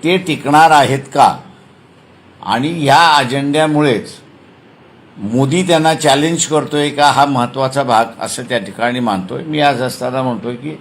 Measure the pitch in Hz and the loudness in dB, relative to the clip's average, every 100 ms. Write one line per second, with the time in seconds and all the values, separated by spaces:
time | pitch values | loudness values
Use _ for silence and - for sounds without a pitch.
0 | 151 180 180 139 131 147 160 151 131 131 | 0 -2 -2 -6 2 4 6 6 4 0
1 | - 143 113 78 - - - - _ _ | -4 2 2 2 -14 -20 -20 -20 _ _
2 | _ - _ - - 113 143 170 143 139 | _ -20 _ -16 -6 -4 -4 -4 2 4
3 | 170 147 127 139 139 147 156 147 151 107 | 6 4 2 -2 -2 0 0 2 2 0
4 | - - - - - - _ _ - - | -4 -18 -20 -20 -20 -20 _ _ -20 -20
5 | - - 101 123 139 170 180 165 160 160 | -20 -12 -6 -2 0 0 2 2 2 0
6 | 151 139 156 170 - 151 135 147 147 139 | 2 2 0 -2 -2 -2 -2 -2 -2 2
7 | 143 131 143 131 120 131 131 135 131 113 | 2 4 2 0 -2 -2 -2 -2 0 2
8 | 117 - - - 120 120 98 101 117 127 | 0 -6 -10 -10 -6 -6 -6 -4 -4 -2
9 | 120 98 92 127 165 151 143 127 127 - | -2 -4 -6 -10 -6 0 0 0 -4 -6
10 | 127 131 131 113 113 120 143 156 | -6 -4 -4 -6 -8 -10 -12 -14